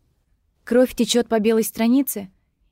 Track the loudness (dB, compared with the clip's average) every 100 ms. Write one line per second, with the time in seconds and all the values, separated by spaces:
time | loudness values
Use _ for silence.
0 | _ _ _ _ _ _ -2 2 2 0
1 | -2 -2 0 0 0 0 -2 -2 0 0
2 | 0 -6 -14 _ _ _ _